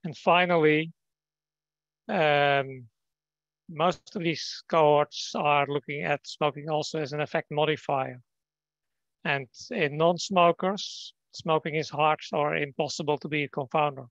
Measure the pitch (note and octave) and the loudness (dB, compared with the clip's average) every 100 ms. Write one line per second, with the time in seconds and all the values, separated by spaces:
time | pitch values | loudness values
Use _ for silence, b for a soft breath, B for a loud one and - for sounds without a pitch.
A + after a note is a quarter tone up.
0 | E3+ D3 - E3+ F3+ E3+ D3+ D3+ E3 - | -10 -2 4 4 6 4 4 4 0 -12
1 | _ _ _ _ _ _ _ _ _ _ | _ _ _ _ _ _ _ _ _ _
2 | - G3+ D3+ D3 C#3+ C#3 C3+ C3 A#2 _ | -4 0 4 4 4 2 -2 -10 -16 _
3 | _ _ _ _ _ _ - D#3 F3 F3 | _ _ _ _ _ _ -16 0 0 0
4 | - G#3+ E3+ D3+ - - - E3 D3+ D3 | -10 -4 -4 -4 -8 -12 -2 4 6 6
5 | D3 - - - D3+ D3 C#3 C#3+ - C#3+ | 2 -6 -8 -2 2 2 0 -4 -6 -8
6 | E3 D3 - - D3+ C#3+ D3 D#3 D3+ D#3+ | -4 -4 -6 -4 -4 -4 -4 -4 -4 -6
7 | C#3+ D3 D3 E3 - D3 D3+ D3 - C#3 | -6 -6 -2 -4 -4 -2 0 -2 -2 -4
8 | C3 B2+ _ _ _ _ _ _ _ _ | -4 -8 _ _ _ _ _ _ _ _
9 | _ _ - C#3 B2+ - - A3+ D3+ D3 | _ _ -4 -4 -6 -16 -10 -2 -2 2
10 | E3 F3 - F#3+ F3 E3+ F#3 G3+ - - | 2 2 0 4 4 4 -2 -4 -8 -12
11 | - _ _ - E3+ D#3 D#3+ D3+ C#3+ C#3+ | -16 _ _ -10 -2 0 0 -6 -4 0
12 | D#3 D3+ - D#3 D3 D#3+ D3 - D3 - | 2 0 -2 -2 0 -2 -4 -4 -4 -4
13 | D3 D3 D3+ D3 C#3 - C3 D#3 D3 C3+ | -4 -4 -2 -4 -4 -6 -4 0 0 -2
14 | B2 | -18